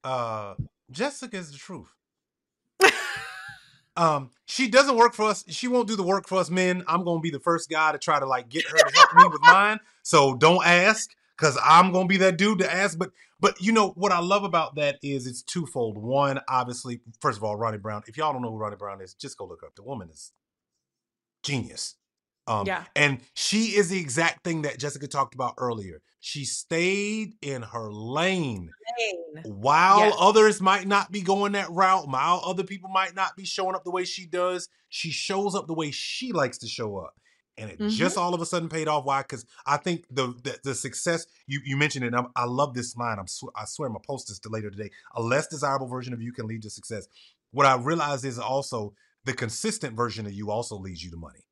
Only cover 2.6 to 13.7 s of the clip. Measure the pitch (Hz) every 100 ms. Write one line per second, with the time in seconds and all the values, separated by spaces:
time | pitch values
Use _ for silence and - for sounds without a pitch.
2.6 | _ _ - - - - - - - -
3.6 | _ _ _ - 165 147 131 _ - -
4.6 | 262 240 277 240 233 233 214 202 - 151
5.6 | 247 247 214 220 180 196 190 190 156 180
6.6 | 185 180 180 165 175 165 165 139 - 170
7.6 | - 156 156 156 - 147 135 127 123 139
8.6 | - 156 - 508 - - - - 480 -
9.6 | 208 214 _ _ - 160 139 127 156 180
10.6 | 160 175 190 220 - _ _ - 156 123
11.6 | 117 160 185 185 185 190 190 170 202 208
12.6 | 175 175 196 160 180 _ _ _ 190 -
13.6 | 185